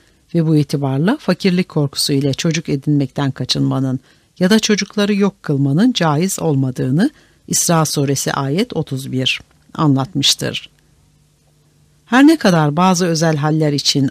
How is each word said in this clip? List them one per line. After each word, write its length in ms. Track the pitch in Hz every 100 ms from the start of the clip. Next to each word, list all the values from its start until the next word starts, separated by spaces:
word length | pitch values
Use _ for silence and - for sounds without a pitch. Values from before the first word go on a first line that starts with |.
| _ _ _
ve 120 | 170 160
bu 100 | 156
itibarla 600 | 143 147 139 135 185 294
fakirlik 480 | - - 196 180 185
korkusu 440 | 156 143 - -
ile 220 | 139 143
çocuk 340 | 127 170 160 160
edinmekten 640 | 143 151 147 131 - 139
kaçınmanın 680 | - 127 139 139 135 135 127 - _ _ -
ya 120 | 180
da 80 | 220
çocukları 560 | - 202 202 - 208
yok 280 | 202 202 -
kılmanın 500 | - 139 139 151 254
caiz 460 | 226 165 147 190 -
olmadığını 720 | 165 135 131 123 131 147 262 - _ _ -
İsra 360 | - - 165
Suresi 480 | 151 - 139 135 151
ayet 440 | - 135 160 247 160
otuz 360 | 151 135 135
bir 280 | 127 131 - - _ _
anlatmıştır. 960 | - 156 135 135 139 135 - - - - _ _ _ _ _ _ _ _ _ _ _ _ _ -
Her 200 | 240 285
ne 100 | 320
kadar 400 | 208 170 147 147
bazı 300 | 185 175 180
özel 300 | 160 165 151
haller 360 | 156 156 151
için 380 | 143 - 143 131